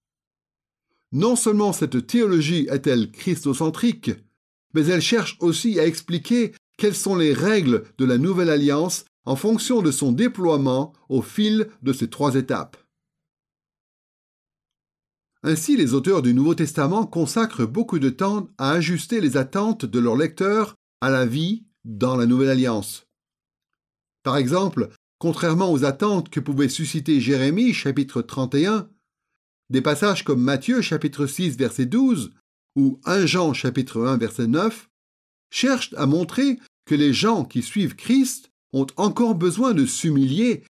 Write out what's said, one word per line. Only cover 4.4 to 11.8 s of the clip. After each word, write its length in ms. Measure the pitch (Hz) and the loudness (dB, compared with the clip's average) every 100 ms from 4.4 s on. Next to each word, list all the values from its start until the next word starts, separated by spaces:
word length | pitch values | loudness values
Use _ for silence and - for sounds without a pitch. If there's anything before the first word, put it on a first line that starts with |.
| _ _ _ | _ _ _
mais 120 | 156 151 | 0 2
elle 160 | 175 | 0
cherche 360 | - 233 170 - | 2 0 -2 -2
aussi 400 | 170 160 226 180 | -2 0 0 2
à 60 | 160 | 0
expliquer 680 | 160 - 170 - 240 220 - _ - | -2 -6 -8 -2 0 -2 -6 _ -2
quelles 180 | 208 180 | -2 -2
sont 200 | 196 185 | -2 0
les 180 | 156 | 2
règles 500 | 127 180 214 139 113 - - | 2 2 2 2 0 -2 -2
de 80 | 127 | 0
la 120 | 123 | 2
nouvelle 320 | 170 180 170 | 2 2 2
alliance 560 | 147 143 143 175 - - _ 120 | 2 2 0 -2 -6 -10 _ -6
en 100 | 135 | -2
fonction 460 | 208 220 - 240 | 0 0 0 0
de 100 | 160 | 2
son 200 | 139 139 | 0 0
déploiement 840 | 127 240 214 170 147 135 131 151 _ - | 2 0 0 0 2 2 0 -4 _ -4
au 120 | 175 | -4
fil 480 | - - 214 214 214 - | -2 -2 0 0 -2 -4